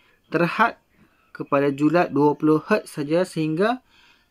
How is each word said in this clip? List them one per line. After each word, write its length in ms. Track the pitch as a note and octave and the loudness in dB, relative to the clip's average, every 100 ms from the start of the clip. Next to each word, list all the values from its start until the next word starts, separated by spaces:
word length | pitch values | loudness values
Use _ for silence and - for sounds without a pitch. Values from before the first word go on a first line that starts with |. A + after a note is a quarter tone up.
| _ _ _ | _ _ _
terhad 480 | D#3+ E3+ - A3+ - _ _ _ _ _ | -4 -2 0 -2 -2 _ _ _ _ _
kepada 400 | - D3+ C#3+ C#3+ | -16 -4 0 0
julat 400 | C#3 D3+ E3+ F3 | 0 2 2 0
dua 240 | C3+ D3 C#3+ | 2 2 2
puluh 240 | D#3 D#3 - | 2 2 0
hertz 240 | G#3+ - | -2 -4
saja 320 | - C#3+ E3 F#3 | -10 -2 -2 -2
sehingga 560 | E3 D#3 D#3 G#3+ B3+ _ _ _ _ _ | -4 -4 -2 -2 -2 _ _ _ _ _